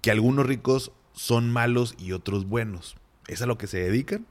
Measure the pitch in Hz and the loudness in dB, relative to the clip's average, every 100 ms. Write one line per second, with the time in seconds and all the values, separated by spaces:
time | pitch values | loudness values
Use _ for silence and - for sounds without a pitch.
0 | - 107 113 135 131 131 120 131 120 - | 2 4 4 4 2 0 2 0 0 -14
1 | _ - - 117 120 120 120 120 120 - | _ -12 0 2 2 2 2 2 0 -4
2 | 90 92 90 98 95 113 113 92 - - | -6 -6 -2 -2 -2 -4 -4 -8 -14 -20
3 | _ _ - - 120 117 104 98 90 110 | _ _ -14 -6 -4 -4 -4 -2 2 0
4 | 135 202 233 | 0 -6 -8